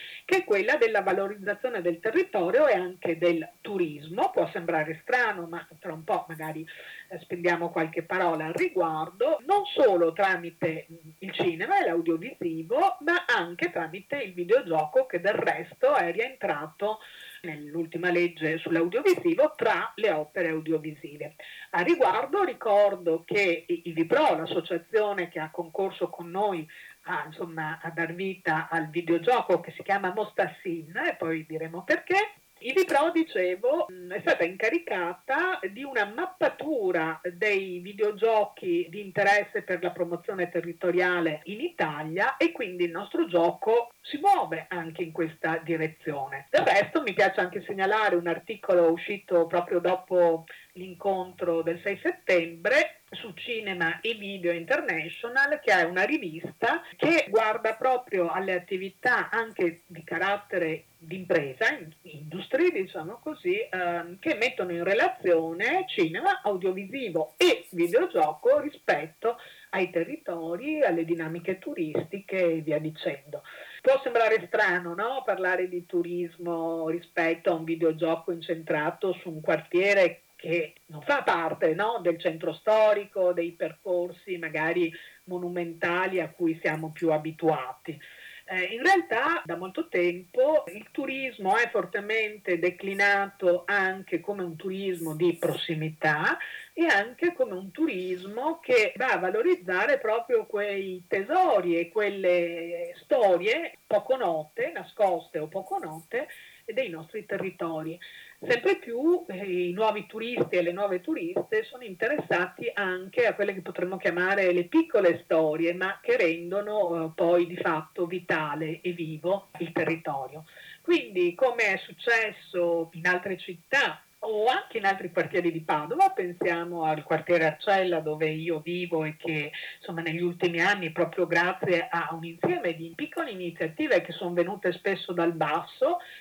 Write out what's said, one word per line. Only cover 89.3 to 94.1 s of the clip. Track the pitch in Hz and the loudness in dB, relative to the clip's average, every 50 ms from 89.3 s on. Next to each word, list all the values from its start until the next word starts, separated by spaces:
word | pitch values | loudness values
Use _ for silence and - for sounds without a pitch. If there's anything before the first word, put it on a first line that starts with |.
| 339 - - | 0 0 -2
da | - 170 | -4 -6
molto | 170 185 190 - - 330 - | -6 -8 -6 -6 -6 -6 -2
tempo | - 180 175 175 175 180 185 - - 247 262 294 311 294 294 - 180 | 0 0 2 2 0 -2 -8 -4 2 2 4 6 4 4 2 0 -8
il | 214 214 - - | -14 -16 -10 -8
turismo | 311 269 262 262 269 269 254 220 - 196 190 196 | -6 -4 -4 -4 -4 -6 -6 -6 -2 0 2 2
è | - 240 233 | 4 2 2
fortemente | - 208 175 175 - 208 202 208 220 220 220 214 214 208 - - 175 165 | 0 -2 -2 -2 -4 -6 -4 -2 -2 0 0 -2 -4 -6 -4 -2 0 2
declinato | 175 180 175 - 196 196 196 196 202 202 202 196 196 196 - - 190 175 175 175 - | 2 0 -2 -2 -6 -4 0 2 4 4 4 4 2 -2 -4 0 4 4 4 4 2
anche | - 202 202 190 190 190 196 185 - | 0 0 2 2 0 -2 -4 -6 -4